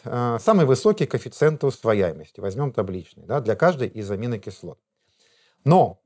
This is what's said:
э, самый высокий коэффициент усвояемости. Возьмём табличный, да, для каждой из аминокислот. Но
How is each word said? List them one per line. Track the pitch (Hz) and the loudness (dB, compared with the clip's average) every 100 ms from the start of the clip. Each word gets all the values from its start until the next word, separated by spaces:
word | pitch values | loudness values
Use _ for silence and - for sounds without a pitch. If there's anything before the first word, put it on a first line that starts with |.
| - | -8
э, | 120 117 117 | -4 -2 0
самый | - 208 135 | 2 4 4
высокий | 127 214 208 147 | 4 2 2 -2
коэффициент | 127 120 - 151 156 | -4 -6 0 0 2
усвояемости. | 139 - 113 104 90 76 76 - | -4 -2 0 2 0 -2 -14 -10
Возьмём | 98 110 143 | -8 -4 -4
табличный, | 113 95 92 - - - | -4 -6 -8 -12 -20 -6
да, | 139 | -4
для | 113 104 | -2 2
каждой | 170 151 107 | 2 0 -6
из | 110 101 | -6 -8
аминокислот. | 101 120 110 104 - 85 - _ _ _ _ _ _ _ _ 139 | -6 -6 -6 -10 -14 -16 -18 _ _ _ _ _ _ _ _ 2
Но | 180 110 - | 4 4 -4